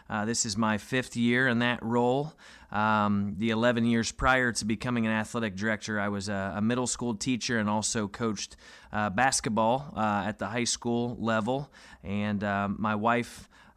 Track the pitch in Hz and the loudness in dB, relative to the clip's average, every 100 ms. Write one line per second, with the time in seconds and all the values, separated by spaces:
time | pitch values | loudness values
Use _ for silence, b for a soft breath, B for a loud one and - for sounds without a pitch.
0 | - 107 107 117 117 101 110 104 - 131 | -6 -4 -2 0 0 0 2 0 0 -2
1 | 120 120 120 123 131 117 120 123 113 120 | -2 0 2 4 4 2 2 0 0 2
2 | 120 135 151 - B B B 104 107 107 | 2 2 -2 -10 B B B 0 2 4
3 | 104 101 101 98 113 110 120 117 117 117 | 4 2 0 -2 0 4 4 4 4 2
4 | 110 - 135 131 123 107 110 107 127 120 | 0 0 2 4 4 0 -2 -2 -2 0
5 | 110 110 101 120 110 92 110 104 - 107 | 0 0 -2 -2 -4 -2 -2 -2 -2 -2
6 | 101 101 95 98 98 98 107 123 123 - | -2 -2 -4 -4 -2 0 0 0 -2 -2
7 | 120 104 135 120 - 117 104 107 104 113 | -4 -2 -2 -2 0 0 0 0 0 -2
8 | 101 - 117 101 - - B B B 104 | -4 -2 -2 -2 -8 -14 B B B -4
9 | 104 95 131 - 135 110 110 131 147 - | -2 2 2 2 -2 2 2 2 -2 -2
10 | 107 104 98 104 98 120 117 - 117 120 | 0 0 -2 -4 -4 -2 -2 -2 -2 0
11 | 120 - 113 110 107 135 143 B B B | -2 -2 0 0 2 -2 -4 B B B
12 | - 104 104 101 104 101 101 - 107 107 | -6 -4 -2 -2 0 0 0 -2 -2 0
13 | 113 120 117 - - B B | 2 2 0 -10 -20 B B